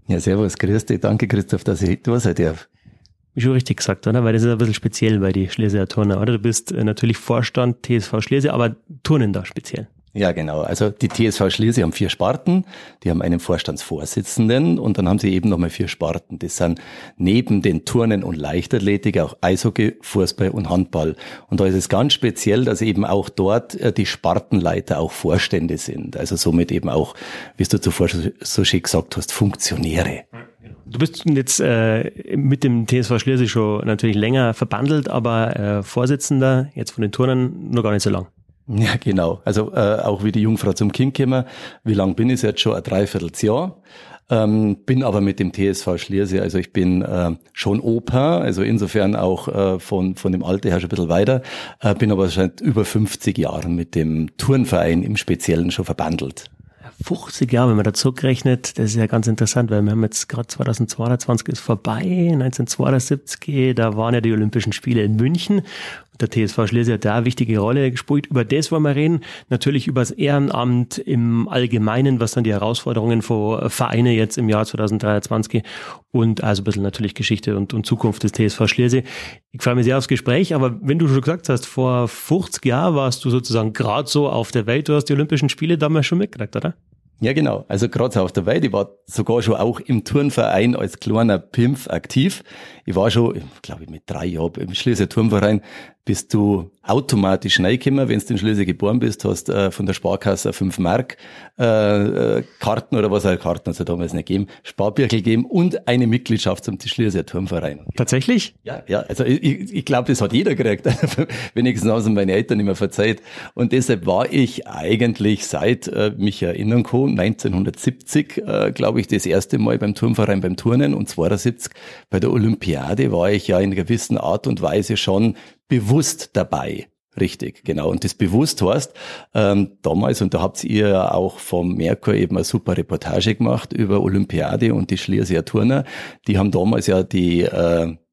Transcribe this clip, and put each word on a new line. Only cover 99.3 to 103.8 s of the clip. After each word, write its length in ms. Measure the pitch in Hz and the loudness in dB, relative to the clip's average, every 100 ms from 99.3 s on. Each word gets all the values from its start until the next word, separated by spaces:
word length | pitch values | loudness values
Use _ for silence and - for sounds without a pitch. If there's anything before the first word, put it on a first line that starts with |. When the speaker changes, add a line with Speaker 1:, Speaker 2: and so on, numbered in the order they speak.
| 95 - | -2 -2
Speaker 1:
äh, 200 | 101 95 | 0 0
von 160 | - | -2
der 80 | 95 | -4
Sparkasse 580 | 95 90 95 101 95 101 | -2 -2 -2 0 0 -2
fünf 280 | - 95 - | -2 -4 0
Mark, 380 | 87 117 127 - - - - - | 2 2 -2 -12 -20 -20 -18 -2
äh, 800 | 120 110 104 104 101 - 57 55 | 2 4 4 2 2 0 0 0
äh, 40 | - _ | -4 _
Karten 360 | 107 113 - | -2 -2 -2
oder 160 | 117 104 | 0 2
was 120 | 101 | 2
auch 140 | 98 90 | 2 0
Karten 320 | 82 85 - | -2 -4 -4
hat's 80 | |
ja 80 | - | -4